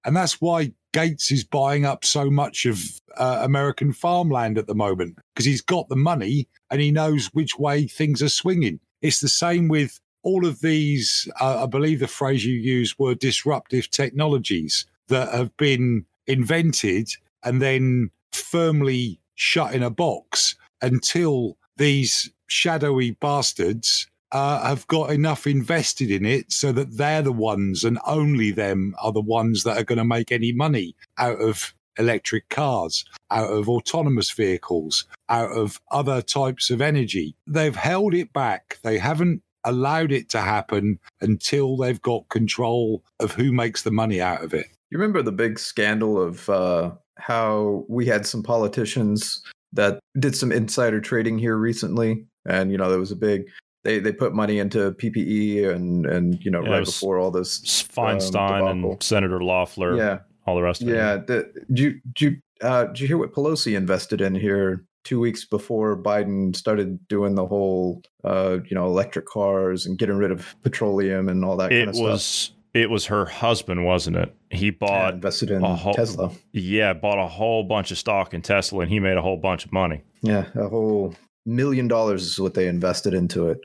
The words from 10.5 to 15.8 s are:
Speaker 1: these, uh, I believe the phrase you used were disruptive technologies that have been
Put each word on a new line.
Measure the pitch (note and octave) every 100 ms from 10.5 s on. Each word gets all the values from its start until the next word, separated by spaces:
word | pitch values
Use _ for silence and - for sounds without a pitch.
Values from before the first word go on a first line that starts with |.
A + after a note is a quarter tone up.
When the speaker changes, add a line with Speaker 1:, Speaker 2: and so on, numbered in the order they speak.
| A#2+
Speaker 1:
these, | D#3+ D#3 D3 C#3+ G#2 - - -
uh, | C3 A#2+
I | B2+
believe | C3+ D#3 D3+
the | C3
phrase | - C3+ C3+
you | A2
used | B2 A#2 B2+ A2+ -
were | C3+
disruptive | B2 C3 - D3 C3+ - B2+ -
technologies | - C#3 C3+ D#3 C#3 - F#2 D#2 - - _ -
that | B2+ B2+
have | A#2+ B2 -
been | D3 B2+